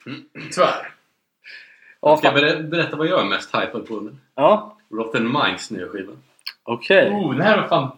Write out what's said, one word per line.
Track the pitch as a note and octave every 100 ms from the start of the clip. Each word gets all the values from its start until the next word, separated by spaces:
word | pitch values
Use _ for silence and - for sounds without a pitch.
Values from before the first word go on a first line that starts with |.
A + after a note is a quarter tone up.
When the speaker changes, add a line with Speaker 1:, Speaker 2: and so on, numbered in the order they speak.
| - C#3 - - D3+
Speaker 1:
Tyvärr. | - D#3 - - - _ _ _ _ - - - _ _ -
Speaker 2:
Ja, | D3 D3+
Speaker 3:
Ska | C#3
jag |
Speaker 2:
fan. | C#3+
Speaker 3:
berä-, | D3 E3
berätta | D#3 E3 D3+ D3
vad | D#3+
jag | F3+
är | G2+
mest | F#2+ - A#2
hypad | G2 A2 G#2
på | G#2+
nu? | G#2+ - _
Speaker 2:
Ja. | - D3+ G#3 - - _
Speaker 3:
Rotten | A2 A2+ B2+
Minds | A2+ C#3+ G#2+ F#2 -
nya | G2+ F2+
skiva. | G2+ F#2+ D2 _ _ - -
Speaker 2:
Okej. | - A#2 - F#3+ D3+
Speaker 1:
Oh, | G#3 E3+ C3+
det |
här | G3 G3+
var | -
fan | E3+ C3